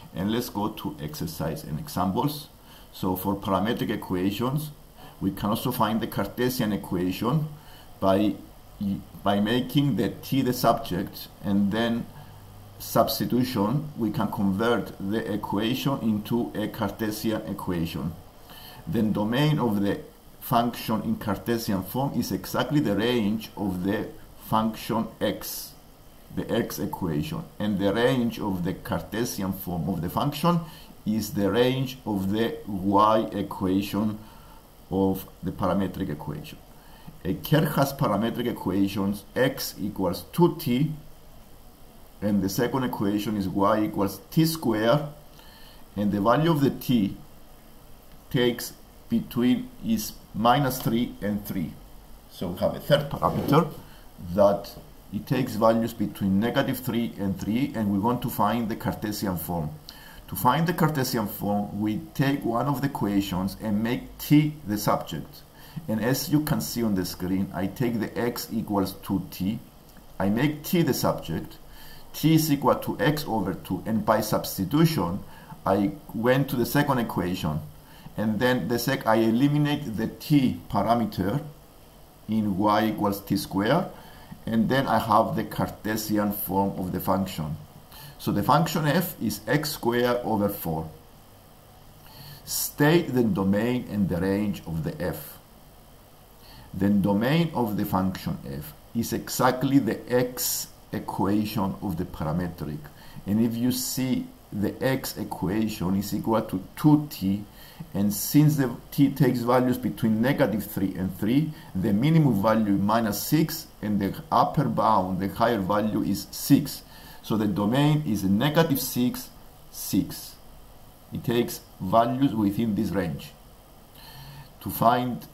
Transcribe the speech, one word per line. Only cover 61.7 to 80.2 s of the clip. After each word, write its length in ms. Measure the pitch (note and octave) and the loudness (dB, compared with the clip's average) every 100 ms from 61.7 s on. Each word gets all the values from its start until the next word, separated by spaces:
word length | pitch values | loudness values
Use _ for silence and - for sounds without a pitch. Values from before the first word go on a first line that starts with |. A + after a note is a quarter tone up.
| G2+ | -2
we 180 | G#2+ G#2+ - | -2 -2 -4
take 300 | - C#3 C#3 | 0 0 0
one 220 | A#2 A#2 C#3 | 0 0 0
of 140 | B2+ | 0
the 80 | C3+ | -2
equations 720 | - G2+ G2 G2 F2+ G2 - | -2 0 2 0 -2 -4 -4
and 220 | A2 G#2 | -2 0
make 360 | A2+ C3 - - | 0 -2 -6 -6
t 380 | - D3 D3+ - G2 | 4 6 6 -2 -4
the 120 | G#2 | -2
subject. 640 | B2 G2+ - D2+ - - - - - - - | 0 0 -2 -10 -10 -16 -20 -20 -16 -12 -4
And 160 | A2 | -2
as 280 | G#2+ C3+ - | 0 0 2
you 100 | D3+ | 2
can 200 | D3+ G#2+ | 2 -2
see 200 | - A#2 | -2 -2
on 120 | A2 | 0
the 100 | F#2+ | 0
screen, 480 | F2 - F2+ F#2+ G2 | -2 -4 -2 -2 -2
I 120 | F2 F#2+ | -4 -4
take 340 | - A#2 A2+ | -2 -2 0
the 160 | G#2+ - | -4 -2
x 300 | A#2+ - - | -4 -4 -6
equals 440 | A2 G2 G2+ F#2 - | -6 -2 0 0 -4
two 220 | - G2 - | -2 -2 -2
t, 300 | - F#2 B2+ - - - - - - | -4 -2 -2 -8 -20 -20 -20 -14 -2
I 120 | G2 | 0
make 340 | A2+ C#3+ D3+ | 2 2 0
t 180 | - F3 | 0 2
the 120 | C#3 | 2
subject, 640 | - F#2+ - - D#2+ - - - - - - - | 2 0 -2 -4 -8 -8 -16 -20 -18 -18 -18 -14
t 200 | - D#3 | 0 4
is 160 | D#3+ D#3 | 4 4
equal 260 | C#3+ B2 - | 2 4 2
to 220 | - - | 0 0
x 260 | D3 - - | 2 0 -2
over 260 | A2 F#2 | -2 -2
two, 300 | E2+ - F2+ G#2 | -4 -4 -4 -2
and 180 | A2 | -2
by 180 | A2 G#2+ | 2 2
substitution, 1000 | - A2 - - F2 D3 E3 G#2+ F2 G2+ - - - - | 2 -2 -2 -4 0 4 4 4 -2 -4 -8 -16 -18 -6
I 280 | F#2 G2+ G2 - - | 0 2 2 -2 -10
went 340 | A2+ A#2+ C3+ C3 | 0 4 4 2
to 60 | B2 | 0
the 100 | A#2 | 2
second 320 | C#3+ C#3+ B2+ | 2 2 0
equation, 640 | G#2+ - F2 F#2+ D#2+ D2+ - - - - - - | 0 -2 -2 -2 -2 -4 -6 -16 -20 -20 -12 -4
and 240 | A2 G2+ | -2 2
then 260 | B2+ B2+ A2 | 2 2 0
the 120 | A#2 | -2
sec-, 280 | C3+ C3+ A2+ | 0 0 2
I 100 | A2 | 4
eliminate 800 | A2 A#2 C#3+ D3 D3 D3 C#3+ G#2+ | 4 4 4 4 2 0 -4 -4
the 100 | A2 | -4
t 540 | - | -4